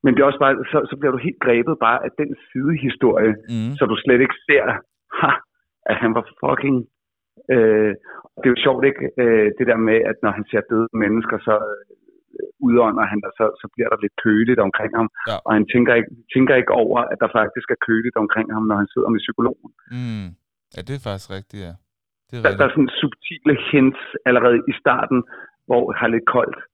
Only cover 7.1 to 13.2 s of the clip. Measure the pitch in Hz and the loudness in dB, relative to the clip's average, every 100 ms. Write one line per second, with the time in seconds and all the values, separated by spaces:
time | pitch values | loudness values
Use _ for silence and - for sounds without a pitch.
7.1 | _ _ _ - 127 110 107 107 98 - | _ _ _ 0 4 4 4 2 -2 -12
8.1 | - - - 131 123 139 127 139 139 127 | -20 -20 -2 0 2 0 2 0 0 -4
9.1 | - 120 113 107 107 120 113 113 113 107 | 0 4 4 2 0 0 2 4 2 2
10.1 | 110 107 98 104 110 - 113 113 113 104 | -2 -2 -4 -4 -4 0 -2 0 -2 0
11.1 | 110 107 110 - 107 107 101 101 95 _ | 0 -2 -4 0 0 -2 -10 -16 _ _
12.1 | _ _ - - _ 135 120 113 107 101 | _ _ -14 -14 _ 2 4 4 0 -2
13.1 | 104 | -4